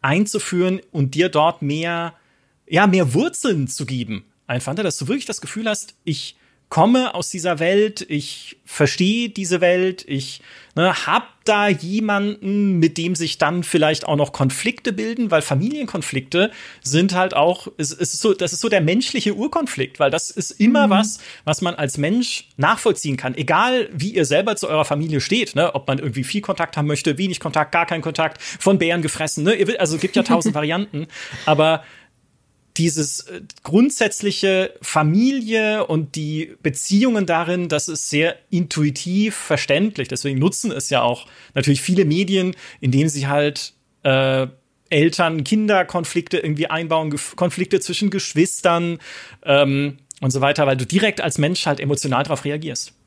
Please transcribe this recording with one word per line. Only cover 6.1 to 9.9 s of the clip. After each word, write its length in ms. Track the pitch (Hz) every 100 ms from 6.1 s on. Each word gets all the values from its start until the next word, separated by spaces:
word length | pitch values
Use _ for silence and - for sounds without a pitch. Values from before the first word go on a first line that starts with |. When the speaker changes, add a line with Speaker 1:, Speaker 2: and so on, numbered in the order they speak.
| 147 - - _ _ _
Speaker 1:
komme 460 | - 196 254 254
aus 160 | 180 -
dieser 280 | 185 170 160
Welt, 440 | 165 196 214 214 -
ich 500 | 147 135 - - -
verstehe 680 | - - 143 - 180 226 240
diese 320 | 208 185 180
Welt, 420 | 175 180 185